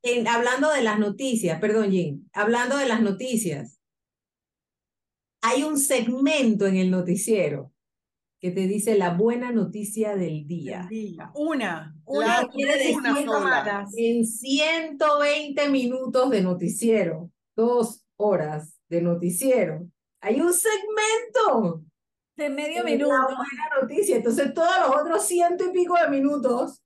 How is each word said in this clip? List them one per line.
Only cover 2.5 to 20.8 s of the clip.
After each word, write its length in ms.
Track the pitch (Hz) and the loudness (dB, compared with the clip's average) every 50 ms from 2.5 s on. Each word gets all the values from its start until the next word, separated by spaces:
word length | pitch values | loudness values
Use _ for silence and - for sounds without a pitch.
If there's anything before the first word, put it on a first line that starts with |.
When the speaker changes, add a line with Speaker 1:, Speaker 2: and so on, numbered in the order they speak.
| 233 240 247 254 269 285 | 2 0 0 0 0 0
Speaker 2:
de 100 | 269 254 | 0 0
las 140 | 226 220 220 | 2 2 2
noticias, 760 | 202 190 - 247 262 247 214 - 175 147 139 143 - _ _ _ _ _ _ _ _ _ _ _ _ _ _ _ _ _ _ _ _ _ _ _ _ _ _ _ _ _ _ _ _ _ _ - | 0 0 -4 -4 -4 -4 -2 -2 -4 -6 -6 -10 -14 _ _ _ _ _ _ _ _ _ _ _ _ _ _ _ _ _ _ _ _ _ _ _ _ _ _ _ _ _ _ _ _ _ _ -2
hay 200 | 226 254 262 285 | 0 0 0 0
un 160 | 311 302 277 | 0 -2 -2
segmento 880 | 269 - 277 247 226 226 254 262 269 294 311 294 254 226 214 190 202 | 0 0 0 0 0 -2 0 0 2 2 2 2 2 2 2 2 2
en 100 | 196 190 | 2 2
el 140 | 190 185 185 | 2 2 2
noticiero 840 | 185 185 175 175 175 - - - 220 202 175 147 147 143 135 - _ _ _ _ _ _ _ _ _ _ _ _ _ _ | 0 0 0 -2 -2 -2 0 0 0 2 2 0 -2 -6 -10 -14 _ _ _ _ _ _ _ _ _ _ _ _ _ _
que 100 | - 180 | -6 -6
te 160 | 175 190 190 | -4 -2 -2
dice 300 | 185 202 214 196 233 220 | 0 0 -2 0 2 2
la 160 | 202 185 175 170 | 2 2 2 0
buena 380 | 175 214 233 240 247 254 247 240 | 2 2 2 0 0 -4 -2 -2
noticia 640 | 220 185 175 - 208 202 196 - 220 214 208 202 | -2 -2 -2 -4 -8 -8 -8 -4 -4 -4 -2 -2
del 300 | 196 180 165 156 151 147 | -2 -2 -4 -4 -8 -8
día. 340 | 147 175 170 - 190 190 185 | -8 -10 -10 -8 -10 -10 -12
Speaker 1:
Del 80 | 180 180 | -12 -10
día. 420 | 220 220 214 202 170 156 - 160 - | -10 -10 -10 -10 -12 -14 -18 -16 -8
Una, 600 | - 294 320 311 269 226 190 170 160 160 156 - | -4 -4 -2 -2 -2 -4 -4 -6 -8 -10 -16 -20
Speaker 3:
La 80 | - - | -20 -12
Speaker 1:
una, 420 | - 269 285 - - 233 247 247 247 | -4 -2 0 2 2 2 2 0 -2
Speaker 2:
Quiere 240 | - 269 277 285 294 277 | -4 -4 0 0 2 2
decir 180 | 262 - 233 | 2 2 0
Speaker 3:
una 180 | - 254 240 277 285 294 | 0 0 0 0 0 0
sola. 180 | 226 220 233 | 0 0 0
Speaker 1:
malas. 500 | - - 254 240 226 214 202 202 202 202 202 | 2 2 0 0 0 -2 -4 -4 -6 -8 -4
Speaker 2:
en 300 | 226 233 226 233 240 226 | -2 0 2 2 2 0
ciento 920 | 220 - - - 269 269 277 302 311 330 330 320 311 285 277 320 302 294 294 | 0 -2 -8 -4 -2 0 2 2 2 0 -2 -4 -6 -2 0 2 2 4 4
veinte 500 | 294 294 294 302 302 294 277 294 294 285 | 4 2 2 0 -2 -4 -2 -2 0 2
minutos 640 | 277 269 247 240 254 262 262 254 - 254 254 277 | 2 2 0 0 -2 -4 -6 -2 0 2 2 4
de 120 | 254 202 185 | 2 2 2
noticiero, 880 | 185 180 175 170 170 - - - 226 220 208 190 170 160 160 175 - _ _ _ _ _ | 2 0 0 -2 -4 -4 0 2 2 4 4 2 0 -2 -6 -10 -14 _ _ _ _ _
dos 520 | - 226 240 247 240 226 226 - - _ _ _ | 0 2 2 4 2 0 0 -4 -14 _ _ _
horas 640 | _ 208 208 196 170 156 151 156 151 - - - _ _ _ | _ 0 2 2 2 0 -2 -6 -8 -10 -12 -20 _ _ _
de 140 | 165 170 170 | -2 0 2
noticiero, 840 | 175 170 170 175 175 - - 277 269 254 233 190 160 156 156 175 - _ _ _ _ _ _ - | 2 0 0 0 -2 -2 0 2 2 4 4 2 0 -2 -8 -10 -14 _ _ _ _ _ _ -4
hay 180 | 403 320 277 | -2 0 2
un 120 | 330 349 359 | 2 2 2
segmento 1300 | - - 440 427 392 | 2 2 0 0 -2